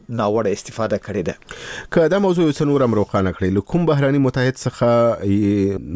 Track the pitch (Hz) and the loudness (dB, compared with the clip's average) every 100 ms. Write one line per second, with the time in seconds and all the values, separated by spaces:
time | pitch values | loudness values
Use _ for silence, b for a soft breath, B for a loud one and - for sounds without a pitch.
0 | - 117 104 113 101 101 - - 110 104 | -6 -4 0 0 0 -4 -6 -6 -4 -4
1 | - 98 80 - - B B B B 175 | -4 -4 -4 -6 -14 B B B B 2
2 | 156 196 196 180 156 143 147 143 123 104 | 2 2 2 2 0 0 0 2 2 0
3 | 98 101 95 - 92 98 - 175 160 143 | 0 0 -2 -2 -2 -2 -2 -2 0 2
4 | 139 143 131 135 127 - 127 - 120 117 | 2 2 0 0 -2 -2 -6 0 2 4
5 | 117 80 101 101 101 104 98 95 71 | 2 2 0 2 2 2 0 -2 -4